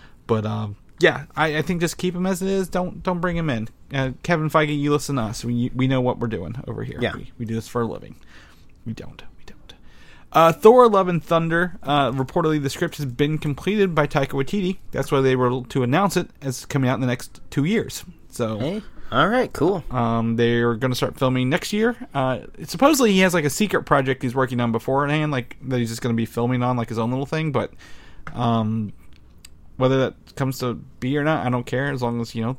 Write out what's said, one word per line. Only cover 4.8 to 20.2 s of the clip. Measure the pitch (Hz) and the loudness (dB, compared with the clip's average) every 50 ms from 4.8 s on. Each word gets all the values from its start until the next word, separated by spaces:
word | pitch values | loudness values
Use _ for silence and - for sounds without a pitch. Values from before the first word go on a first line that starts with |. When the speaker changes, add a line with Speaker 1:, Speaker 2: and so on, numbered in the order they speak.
| 143 147 | 2 2
Speaker 1:
listen | 147 143 - - 143 | 2 2 0 0 -2
to | 131 | -2
us. | 113 104 - - - | -2 -2 -4 -6 -4
We, | 120 120 120 123 123 - | -2 0 0 0 0 0
we | 127 131 131 | 0 2 2
know | 135 131 | 2 2
what | 127 123 - - | 2 0 0 -2
we're | 120 117 | -2 -4
doing | 113 87 90 - 117 131 - - | -4 -4 -6 -6 -8 -10 -10 -8
over | 113 107 110 | -8 -8 -8
here. | 123 123 - | -8 -6 -4
Speaker 2:
Yeah. | 120 101 85 | -4 -4 -4
Speaker 1:
We, | - 98 - - - | -6 -12 -12 -10 -10
we | 117 | -6
do | 110 113 | -6 -6
this | 113 110 - | -6 -6 -4
for | - 123 | -4 -2
a | 117 | -2
living. | 107 - - - - - - - - - - - - - - - - - - - | -2 -4 -8 -12 -16 -18 -20 -20 -20 -20 -20 -20 -20 -20 -20 -20 -20 -20 -14 -10
We | 117 | -10
don't. | 110 - - - - - - - - - | -10 -10 -10 -14 -14 -14 -16 -16 -16 -16
We | - | -18
don't. | - - - - - - - - - - - - - - - - - | -18 -18 -18 -20 -20 -20 -20 -20 -20 -20 -20 -20 -20 -20 -20 -8 -2
Uh, | - 156 165 165 | 2 4 6 6
Thor: | 160 - - 220 247 254 247 226 | 6 8 8 10 10 10 10 8
Love | 202 190 190 180 | 6 4 4 2
and | 175 160 | 0 0
Thunder. | - - 170 165 165 165 165 170 175 180 160 - | 0 2 0 2 2 2 0 0 0 -2 -4 -6
Uh, | - 139 147 147 139 120 | -2 0 2 2 2 2
reportedly, | 131 135 131 127 - 180 165 156 156 151 | 0 -2 -2 -2 0 0 2 2 2 0
the | 139 135 | -2 -2
script | - - - 160 - - | -4 -4 -4 -4 -4 -6
has | 147 | -6
been | 131 120 - 147 147 156 151 | -4 -2 0 0 0 0 -2
completed | - 151 139 - - 185 208 214 196 185 160 | -2 -4 -4 -4 -2 0 2 2 2 2 2
by | 156 147 | 0 0
Taika | 151 - 151 139 - | 2 0 0 0 0
Waititi. | - 147 143 - - 208 185 180 190 - - - | 0 -2 -2 0 -2 -2 0 -2 -2 -4 -6 -6
That's | - 131 135 - | -4 -4 -2 2
why | 147 135 | 2 4
they | 135 131 131 | 4 4 4
were | 127 127 123 123 131 123 | 4 2 2 2 0 -4
to | - - 139 | -4 -2 0
announce | 123 120 135 170 202 185 - | 2 2 2 2 2 2 2
it | 180 - - - - | 0 -2 -4 -8 -10
as | - 139 123 - - | -6 -6 -6 -6 -6
coming | - - 139 131 123 | -4 0 0 2 2
out | 131 | 2
in | 107 | 0
the | 131 | 0
next | 123 120 - - - - - - - | -2 -2 -2 -6 -10 -14 -14 -12 -6
two | - - 139 | -2 -2 0
years. | 170 220 214 139 - - - - - - - - - | 0 0 0 -2 -4 -8 -12 -14 -16 -18 -20 -20 -12
So, | - - 120 110 110 104 | -6 -4 -4 -2 -2 -2
Speaker 2:
Hey. | 123 156 196 220 - - - - - - | -2 -4 -4 -6 -8 -10 -12 -10 -6 -2
All | 107 123 151 190 | 2 2 2 4
right, | 233 254 233 - | 4 2 0 0
cool. | - - 143 175 202 175 - - | 0 0 0 2 0 0 -4 -4
Speaker 1:
um, | 127 123 117 113 117 117 | -2 0 0 0 0 0